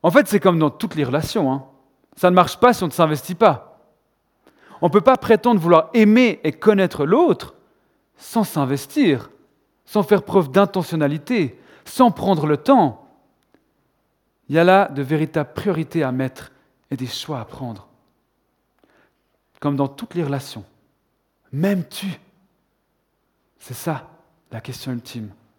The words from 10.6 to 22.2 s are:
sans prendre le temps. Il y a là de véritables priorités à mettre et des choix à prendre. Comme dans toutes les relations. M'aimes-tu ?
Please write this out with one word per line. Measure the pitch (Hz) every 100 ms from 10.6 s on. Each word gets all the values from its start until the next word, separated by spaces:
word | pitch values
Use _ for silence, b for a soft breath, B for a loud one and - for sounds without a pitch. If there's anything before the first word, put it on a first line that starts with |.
| 202 190 170 165 143 151 151 240 143 b b b
sans | - - 247
prendre | - 190 160 151
le | 147
temps. | - 269 135 107 _ _ _ _ _ _ _ _ _ _ _ _ _ _ -
Il | 151
y |
a |
là | 175 190 196
de | 139
véritables | 135 156 156 160 143
priorités | - 208 180 156 170
à | 135
mettre | 127 131 - - _ _ _ _
et | 131
des | 127
choix | - - 139
à |
prendre. | 110 - 127 104 _ _ _ _ _ _ _ _ _ _ _ _ _ _ _ _ _ _
Comme | 147 139
dans | 139
toutes | 139 233 175
les |
relations. | 147 139 139 113 98 _ _ _ _ _ _ _ _
M'aimes-tu ? | 139 190 196 - - 196 147